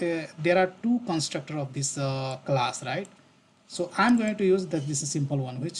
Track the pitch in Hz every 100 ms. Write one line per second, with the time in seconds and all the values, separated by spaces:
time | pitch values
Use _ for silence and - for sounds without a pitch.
0 | 175 165 151 - 156 180 185 - 233 240
1 | - 165 147 160 143 151 135 135 135 -
2 | 135 135 135 131 - 135 120 - 127 147
3 | 196 - _ _ _ _ _ - 175 -
4 | 214 240 214 202 190 190 180 160 139 147
5 | 147 160 139 143 131 123 156 -